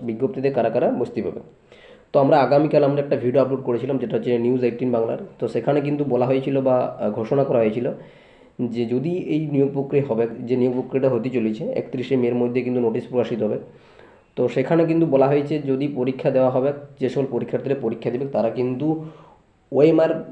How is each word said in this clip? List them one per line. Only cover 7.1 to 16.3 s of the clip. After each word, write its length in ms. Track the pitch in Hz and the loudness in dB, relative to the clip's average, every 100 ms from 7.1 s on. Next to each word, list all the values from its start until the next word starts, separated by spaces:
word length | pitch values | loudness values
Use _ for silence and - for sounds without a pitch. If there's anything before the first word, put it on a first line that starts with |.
| 107 110 139 | -4 0 0
করা 160 | 135 123 | 2 2
হয়েছিল 320 | 110 113 131 - - - - - - - | 2 0 -4 -6 -14 -20 -20 -20 -16 -6
যে 240 | 120 113 113 | -4 -2 -2
যদি 320 | 123 156 180 | -2 -2 -4
এই 300 | 170 156 151 | -2 -2 0
নিয়োগ 220 | 139 139 | 2 2
প্রক্রিয়া 320 | 139 139 143 135 | 0 0 0 0
হবে, 220 | 113 113 127 120 | 0 -2 -2 -2
যে 100 | 127 | 2
নিয়োগ 180 | 127 | 2
প্রক্রিয়াটা 420 | 127 - 131 131 120 | 0 -2 0 2 0
হতে 140 | 120 | -2
চলেছে, 340 | 120 110 107 208 | 0 -2 -2 -4
একত্রিশে 440 | 180 - 131 120 131 | -4 -4 -6 -2 0
মের 180 | 120 120 | 2 2
মধ্যে 260 | 120 127 | 0 0
কিন্তু 200 | 123 123 | -2 0
নোটিশ 260 | 113 123 - | 0 -2 -4
প্রকাশিত 360 | 127 113 117 | -2 -2 -2
হবে। 140 | 107 117 - - - - - - _ - | -2 -4 -8 -20 -20 -20 -20 -20 _ -2
তো 120 | 123 | -2
সেখানে 380 | 135 131 165 160 | 0 2 2 4
কিন্তু 200 | 165 156 | 2 4
বলা 220 | 135 135 | 4 4
হয়েছে 320 | 143 143 151 | 2 0 -4
যদি 280 | 135 131 143 | -2 -2 -2
পরীক্ষা 420 | - 127 135 143 | -2 -2 -2 0